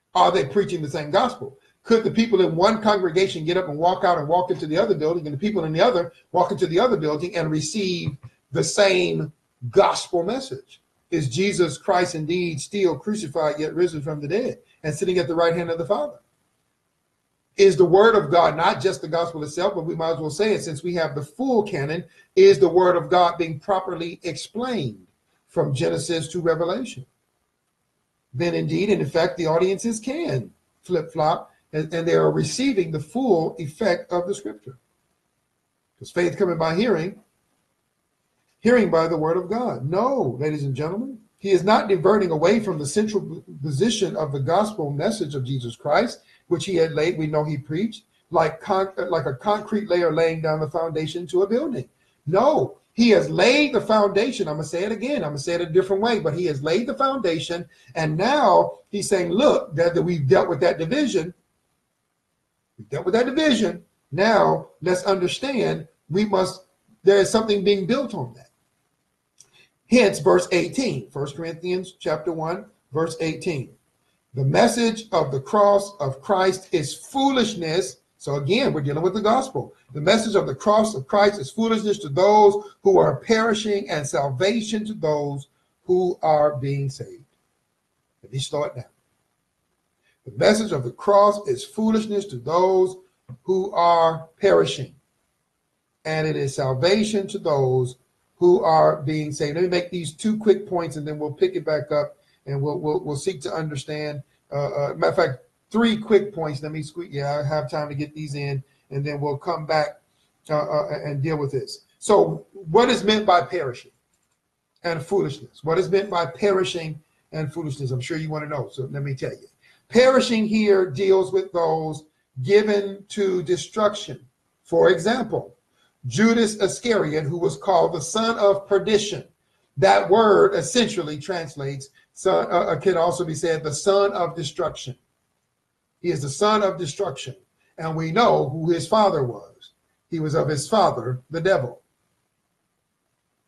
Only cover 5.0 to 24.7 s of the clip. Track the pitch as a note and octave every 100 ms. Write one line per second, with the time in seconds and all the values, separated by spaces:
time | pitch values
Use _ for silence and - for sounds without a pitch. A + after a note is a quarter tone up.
5 | D#3 F3 D3+ C#3+ G#3 G3 D#3 D#3+ A#3 F3
6 | E3+ - _ F3 F3 D3 E3+ E3+ B3 G3+
7 | D3+ D3+ F3+ E3+ D#3 D#3 - A3 F#3+ F3
8 | D#3+ C#3 - _ _ D#3+ D#3 - G3 F3+
9 | F3 D#3+ D#3 - _ _ B2 F#3+ F3+ -
10 | - F3 E3+ C4 - C3 - - _ _
11 | _ E3 C3 C3 G3+ E3+ E3 C3+ - F3+
12 | F3 D#3+ D3+ F3+ F3 C3 - G3+ F3+ D3+
13 | - G#3+ D#3 D#3+ D3+ D3 D3+ D3+ F3+ D#3
14 | C#3+ D3 C#3+ G3 B3 - _ _ D#3 -
15 | F#3 F3+ E3+ E3 E3+ E3+ E3+ E3 E3+ A3
16 | D4 - _ _ _ _ _ _ _ _
17 | _ _ _ _ _ - G3 E3 E3+ F#3+
18 | A3+ G#3+ D3 E3+ D#3+ D3 F3+ A3 F#3 -
19 | D#3 E3 E3+ D#3+ D3 F3 F#3+ F3 D#3 D#3+
20 | E3 D#3+ D#3 D#3+ G#3+ E3+ C#3 D3 F3 F3
21 | D#3 C#3 C3 - C4+ A#3 G#3 D#3+ C#3+ E3+
22 | F3 _ _ - G3 F#3+ F3 F3 F3+ F3
23 | D3+ F3+ E3+ E3+ E3 D#3+ - F#3+ F#3+ E3
24 | E3+ - F3 - - - B3+